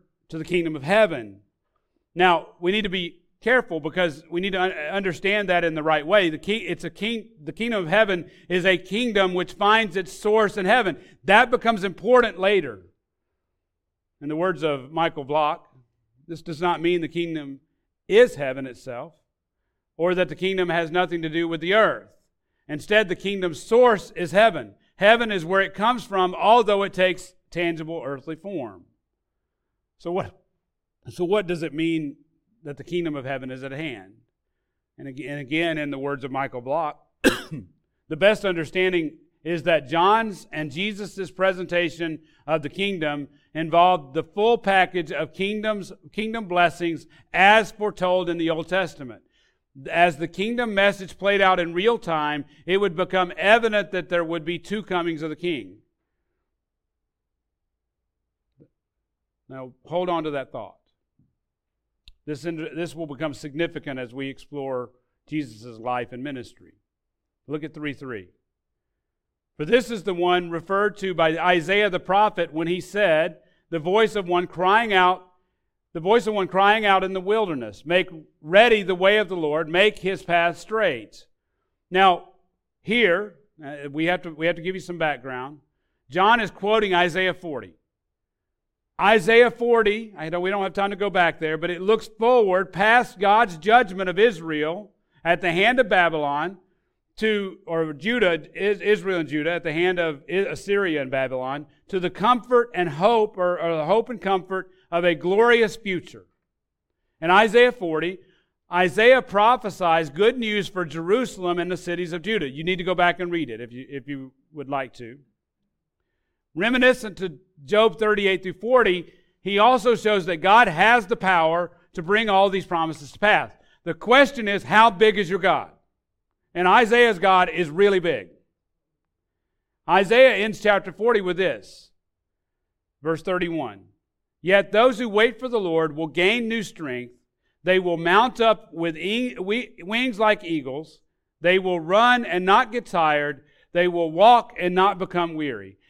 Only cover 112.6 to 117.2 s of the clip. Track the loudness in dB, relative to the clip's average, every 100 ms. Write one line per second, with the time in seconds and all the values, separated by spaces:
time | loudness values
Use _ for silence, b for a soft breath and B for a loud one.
112.6 | -6 -4 -4 0 0 0 -4 -6 -6 -10
113.6 | -14 -16 -14 -14 -12 -14 -14 _ _ -16
114.6 | -8 -8 -8 -14 -18 -20 _ _ _ _
115.6 | _ _ _ _ _ _ _ _ _ -4
116.6 | 0 4 4 2 -4 -8